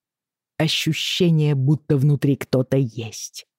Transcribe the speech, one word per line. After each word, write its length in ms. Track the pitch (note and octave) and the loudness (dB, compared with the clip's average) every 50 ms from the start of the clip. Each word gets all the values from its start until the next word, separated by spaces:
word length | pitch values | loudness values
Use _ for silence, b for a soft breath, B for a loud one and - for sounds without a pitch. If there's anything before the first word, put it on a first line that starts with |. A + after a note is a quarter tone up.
| _ _ _ _ _ _ _ _ _ _ _ - | _ _ _ _ _ _ _ _ _ _ _ -2
ощущение, 960 | D#3 D#3 - - - E3 D#3 - - - - - F3+ E3+ D#3+ D#3 D3+ D3 D3 | -2 -2 -2 -2 -2 -2 -2 -2 -4 -6 -2 0 2 2 4 2 2 0 0
будто 420 | C3+ C3 C#3 D3+ - - - D3+ | 0 2 2 0 0 0 0 0
внутри 400 | C3+ C3 D3 D3 - - C#3 C#3 | 2 4 2 2 2 2 0 0
кто-то 400 | - - - - B2+ B2 - C#3 C3+ | -2 -2 -2 -2 -2 0 0 0 0
есть 680 | C3+ A2+ - A#2+ G#2+ A2 - - - - - - - _ _ | 0 -2 -4 -10 -12 -12 -12 -14 -16 -16 -16 -20 -20 _ _